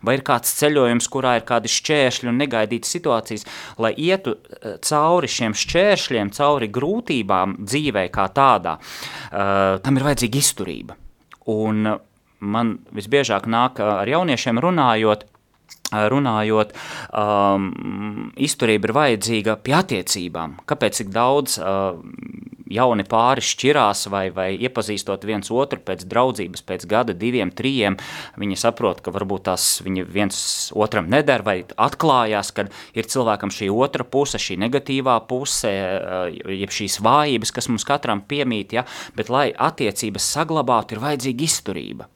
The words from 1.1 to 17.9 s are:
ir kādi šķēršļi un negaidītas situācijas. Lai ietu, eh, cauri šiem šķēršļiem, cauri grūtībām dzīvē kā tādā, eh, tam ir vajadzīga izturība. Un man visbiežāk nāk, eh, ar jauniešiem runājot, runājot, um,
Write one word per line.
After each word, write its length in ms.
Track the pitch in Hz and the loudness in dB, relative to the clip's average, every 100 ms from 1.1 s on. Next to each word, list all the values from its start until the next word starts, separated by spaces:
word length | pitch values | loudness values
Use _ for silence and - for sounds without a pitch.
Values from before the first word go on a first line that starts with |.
| 139 127 120 | -2 2 2
ir 80 | - | 2
kādi 240 | 120 110 | 0 0
šķēršļi 640 | - - 151 131 - 123 | -4 0 2 2 2 -2
un 100 | 120 | 0
negaidītas 540 | 143 117 107 117 - 175 | 0 0 0 -2 -4 -4
situācijas. 500 | 160 117 110 107 - - - - | 0 0 -2 -10 -10 -16 -16 -2
Lai 140 | 113 - | -2 0
ietu, 400 | 160 190 190 - | 0 0 0 -6
eh, 400 | _ - 113 85 | _ -14 -12 -6
cauri 480 | - 151 156 175 143 | 0 2 4 4 2
šiem 240 | - 113 104 | -2 -2 -2
šķēršļiem, 800 | - 170 202 185 - 123 101 - | 0 2 4 2 0 -2 -2 0
cauri 360 | 143 147 113 110 | 2 2 0 -2
grūtībām 800 | 143 214 - 143 98 95 95 98 | -2 -2 -2 -2 2 2 2 -2
dzīvē 460 | 98 131 151 104 90 | -2 -2 0 0 -2
kā 160 | - 95 | 0 0
tādā, 480 | - 135 107 87 80 | 4 6 6 2 -6
eh, 1040 | - - - - - 92 98 98 98 95 | -10 -14 -14 -14 -8 -2 2 4 4 2
tam 160 | 131 135 | 2 2
ir 140 | 139 | 2
vajadzīga 340 | 143 123 127 | 0 0 2
izturība. 560 | 143 - 90 65 - - - _ _ - - | 0 -2 -6 -8 -12 -18 -20 _ _ -14 -4
Un 480 | 107 107 107 107 104 _ _ _ _ | -2 0 0 0 -2 _ _ _ _
man 380 | 101 107 117 104 - | -4 0 0 -4 -10
visbiežāk 560 | 104 101 139 127 101 113 | -12 0 0 2 0 0
nāk, 320 | 113 127 - | 2 2 0
eh, 80 | 104 101 | 0 0
ar 40 | 101 151 | 0 0
jauniešiem 400 | 180 123 - 113 | 0 0 0 0
runājot, 720 | 165 180 131 110 110 104 - _ _ _ _ - - | 2 2 4 4 4 2 -2 _ _ _ _ -14 -6
runājot, 840 | 107 107 131 139 110 107 107 104 - - - - - | 0 2 2 2 0 2 2 2 -4 -14 -12 -8 -2
um, 1120 | 104 104 101 98 95 - - | 2 4 4 4 0 -4 -6